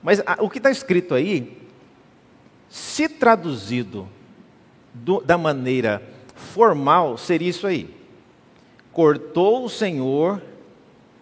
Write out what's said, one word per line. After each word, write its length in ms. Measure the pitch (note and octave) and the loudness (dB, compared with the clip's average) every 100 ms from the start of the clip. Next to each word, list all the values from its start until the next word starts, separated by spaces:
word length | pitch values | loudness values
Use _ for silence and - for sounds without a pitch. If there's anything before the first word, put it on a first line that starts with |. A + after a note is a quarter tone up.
mas, 180 | D#3 G3 - | 0 0 0
ah, 100 | E3+ | -2
o 80 | G3+ | -4
que 100 | B3+ | 0
tá 100 | B3+ | 0
escrito 460 | C4 - F3+ F3+ C3 | 0 0 -2 0 0
aí, 420 | F#3 E3+ A#2 - - - _ _ _ _ _ _ _ _ _ | 0 -2 -6 -14 -20 -20 _ _ _ _ _ _ _ _ _
se 400 | - - - D#4 | -16 -8 -2 -2
traduzido 1000 | D4+ A#3+ A3+ E3 A#2+ G2 B2 G2 G2+ F#2+ - - - - _ _ _ _ | 2 4 4 0 -8 -4 -6 -6 -10 -14 -18 -20 -20 -20 _ _ _ _
do, 280 | A#2 B2 F#3+ | -8 -2 0
da 160 | C#3 F3 | 2 0
maneira 680 | D#3 C#3 B2+ C3 A2+ G2+ - - - - | 0 -2 0 0 0 -2 -6 -20 -20 -20
formal, 840 | - F#3+ A3+ C#3+ C#3 E3+ D#3 A2+ | -8 2 4 4 4 4 2 -2
seria 320 | - E3 F3 | -2 0 0
isso 160 | F3 G3+ | -4 -4
aí. 300 | D#3+ - - - - _ _ _ _ _ _ _ | -4 -6 -16 -20 -20 _ _ _ _ _ _ _
"Cortou 720 | - D#3 D3 - E3 G3 B3 | 2 4 4 -2 0 2 2
o 60 | A#3+ | -2
Senhor 720 | - G3+ D3 C3 C#3 E3+ G3+ - - - - _ _ _ _ | -4 -4 -2 -2 0 0 -2 -10 -20 -20 -20 _ _ _ _